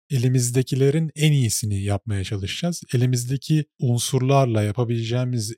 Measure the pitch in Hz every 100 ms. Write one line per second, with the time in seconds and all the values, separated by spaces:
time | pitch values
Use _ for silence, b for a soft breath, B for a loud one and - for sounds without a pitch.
0 | - 135 127 127 120 123 127 131 139 156
1 | 160 151 156 143 117 - 107 98 101 101
2 | 113 98 95 101 95 - 175 170 - 123
3 | 127 123 120 135 - 156 147 - 127 120
4 | - 131 127 139 131 107 104 104 117 117
5 | 113 123 127 123 107